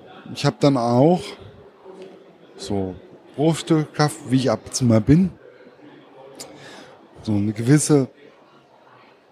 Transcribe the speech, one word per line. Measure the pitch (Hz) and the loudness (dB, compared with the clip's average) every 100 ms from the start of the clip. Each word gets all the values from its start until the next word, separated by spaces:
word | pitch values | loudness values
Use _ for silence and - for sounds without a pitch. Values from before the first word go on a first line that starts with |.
| - - - | -20 -20 -18
ich | 120 143 | -6 -4
hab | - | 0
dann | 147 135 | 0 0
auch | 117 120 151 175 - - - - - _ - - - - - _ - - | 0 2 2 2 -4 -18 -20 -20 -20 _ -20 -20 -20 -20 -20 _ -20 -16
so | - 101 92 87 - - - - | -8 -6 -6 -10 -18 -20 -14 -2
Bruchstückhaft, | 156 160 - 160 147 - 147 - - | -2 0 0 -2 -2 -2 -2 -4 -2
wie | 131 | 0
ich | 123 | 0
ab | 113 - | -2 -6
und | - | -2
zu | 123 | 2
mal | 110 | 2
bin, | 104 156 185 - - - - - - - - - - - - - - - - - - - | 4 4 2 -4 -20 -20 -20 -20 -20 -20 -20 -20 -20 -20 -20 -20 -20 -20 -20 -20 -20 -14
so | - | -6
eine | 104 104 | -4 -4
gewisse, | 107 117 151 - 147 127 _ - _ _ _ _ _ _ - - _ _ | -4 2 2 4 2 0 _ -20 _ _ _ _ _ _ -20 -20 _ _